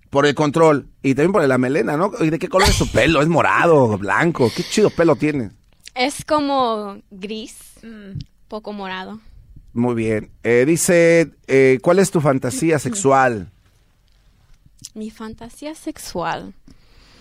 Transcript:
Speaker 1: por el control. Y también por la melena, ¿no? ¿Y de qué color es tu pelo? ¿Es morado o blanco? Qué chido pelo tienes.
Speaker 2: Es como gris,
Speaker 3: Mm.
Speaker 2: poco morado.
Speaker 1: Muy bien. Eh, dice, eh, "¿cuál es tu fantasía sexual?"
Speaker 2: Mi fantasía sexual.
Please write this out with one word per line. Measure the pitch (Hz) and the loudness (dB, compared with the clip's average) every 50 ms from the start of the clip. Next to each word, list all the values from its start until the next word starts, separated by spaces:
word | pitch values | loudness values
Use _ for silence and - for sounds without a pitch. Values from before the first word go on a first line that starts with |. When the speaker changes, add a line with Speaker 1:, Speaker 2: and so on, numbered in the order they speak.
| _ - | _ -2
Speaker 1:
por | - 139 143 | 0 2 2
el | 147 135 | 2 2
control. | - 151 147 - 165 165 156 147 127 - - _ _ | 2 0 0 2 4 4 4 4 2 -2 -10 _ _
Y | - 139 131 | -2 -2 0
también | 135 156 185 | 2 0 0
por | 196 196 151 | 2 2 2
la | 131 131 | 2 2
melena, | 127 127 127 143 185 226 185 147 | 0 0 0 -2 -2 -2 -2 -2
¿no? | 151 190 208 175 - | -2 -2 -4 -2 -2
¿Y | 165 156 | -2 -2
de | 160 147 | -2 -4
qué | - 156 | -6 -2
color | - 185 202 | 0 2 2
es | 214 - | 2 2
tu | - 151 - | 0 -2 -2
pelo? | - 110 123 156 160 139 | 0 0 2 2 2 2
¿Es | 147 165 | 2 2
morado | 170 131 104 95 101 123 151 170 160 143 127 | 2 2 2 2 2 2 4 4 4 4 4
o | 110 104 | 2 0
blanco? | 95 101 95 98 117 156 170 - - 123 110 - | -2 -2 -2 0 0 0 0 0 0 0 0 0
Qué | - - | -4 -8
chido | - - 214 202 - | -4 0 0 0 0
pelo | - - - 165 139 | 2 2 2 2 2
tienes. | - 151 151 147 135 110 92 - _ _ _ _ _ _ - - | 0 -2 -4 -4 -4 -6 -8 -12 _ _ _ _ _ _ -14 -6
Speaker 2:
Es | 262 247 285 - - - | -4 -4 -4 -4 -8 -6
como | - 311 302 285 277 277 262 254 226 226 214 208 202 196 214 _ _ | -4 -2 -2 0 -2 0 0 0 -2 -2 -6 -8 -12 -14 -16 _ _
gris, | 208 185 202 196 220 220 233 - - - - - - - | -20 -16 -12 -12 -12 -12 -12 -16 -20 -20 -20 -20 -20 -20
Speaker 3:
Mm. | - 226 220 214 202 196 196 - - _ _ _ _ - | -20 -20 -20 -20 -20 -16 -14 -14 -16 _ _ _ _ -14
Speaker 2:
poco | 220 214 214 202 208 | -14 -14 -12 -12 -12
morado. | 202 196 185 185 185 190 196 208 220 _ - - - - - - - - - - | -12 -10 -10 -10 -10 -12 -14 -16 -18 _ -20 -20 -20 -20 -20 -20 -20 -20 -12 -6
Speaker 1:
Muy | 120 120 123 120 | -4 -2 -2 -2
bien. | 113 110 113 110 107 - - - _ - | -2 -2 -2 -4 -4 -6 -10 -18 _ -2
Eh, | 113 120 120 127 | 2 2 2 4
dice, | 151 170 160 - - 175 170 170 165 170 165 160 - _ _ _ | 2 0 0 0 2 2 4 4 6 4 4 2 0 _ _ _
eh, | - 131 135 135 131 131 120 | 0 2 4 4 4 4 2
"¿cuál | - 175 175 196 | 2 2 2 2
es | 190 - | 2 2
tu | - 170 | 0 0
fantasía | 139 151 135 131 135 123 123 - 160 165 156 143 | 2 2 0 0 -2 -6 -6 -2 -2 0 0 0
sexual?" | - 127 113 98 - 135 135 135 131 127 117 101 85 - _ _ _ _ _ _ _ _ _ _ _ _ _ _ _ _ _ _ _ _ - _ _ _ _ _ - - - | -2 -6 -6 0 2 4 4 4 4 2 0 -4 -10 -14 _ _ _ _ _ _ _ _ _ _ _ _ _ _ _ _ _ _ _ _ -20 _ _ _ _ _ -20 -18 -16
Speaker 2:
Mi | 214 214 220 | -14 -16 -14
fantasía | 220 - 220 220 220 - 226 233 - - 294 302 320 | -14 -16 -16 -16 -16 -18 -20 -20 -20 -16 -16 -16 -16
sexual. | - - 320 - - - - - 180 165 165 156 - - 196 - - _ - - _ _ _ _ - _ _ _ _ | -12 -14 -14 -14 -14 -16 -12 -8 -8 -6 -6 -8 -8 -12 -16 -20 -20 _ -20 -20 _ _ _ _ -20 _ _ _ _